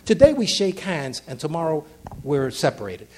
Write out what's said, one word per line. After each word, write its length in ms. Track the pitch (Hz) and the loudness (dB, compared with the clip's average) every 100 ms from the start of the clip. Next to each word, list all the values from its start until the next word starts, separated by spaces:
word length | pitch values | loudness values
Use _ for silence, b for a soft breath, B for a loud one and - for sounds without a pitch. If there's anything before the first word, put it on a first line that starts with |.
| - | 0
Today 280 | 185 294 | 6 6
we 120 | 294 196 | 6 0
shake 340 | - 196 185 | 0 0 -2
hands 420 | 190 160 135 120 - | -4 -4 -4 -8 -10
and 120 | 127 | -8
tomorrow 460 | 151 165 160 156 151 B - - | -4 -2 0 -2 -4 B -18 -10
we're 280 | 135 143 131 | -2 0 0
separated. 560 | - 143 - 101 90 - | 0 -2 0 -8 -10 -16